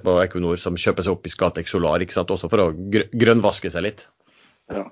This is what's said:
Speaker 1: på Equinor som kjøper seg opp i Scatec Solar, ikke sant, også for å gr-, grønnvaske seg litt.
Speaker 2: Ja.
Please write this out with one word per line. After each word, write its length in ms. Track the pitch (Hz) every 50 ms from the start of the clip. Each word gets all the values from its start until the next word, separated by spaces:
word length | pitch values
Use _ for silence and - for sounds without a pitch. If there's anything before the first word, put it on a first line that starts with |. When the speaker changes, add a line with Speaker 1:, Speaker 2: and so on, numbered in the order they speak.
| -
Speaker 1:
på 140 | 110 90 87
Equinor 380 | 92 92 - 90 87 85 87 87
som 140 | - 90 87
kjøper 320 | 87 - - 90 - 90 98
seg 80 | 90
opp 100 | - -
i 80 | 90 -
Scatec 380 | - 92 87 - 87 85 -
Solar, 320 | - 95 85 78 78 87 92
ikke 140 | 87 - 98
sant, 180 | 87 - 98
også 160 | 87 - 82
for 160 | 113 104 95 82
å 40 | 80
gr-, 320 | 80 92 101 101 107 - - -
grønnvaske 560 | 117 117 113 117 117 101 101 95 - - 90
seg 160 | 78 85 87 104
litt. 200 | 107 - - _ _ _ _ _ _ _ _ _ _ _ _ -
Speaker 2:
Ja. 140 | 95 101 95 -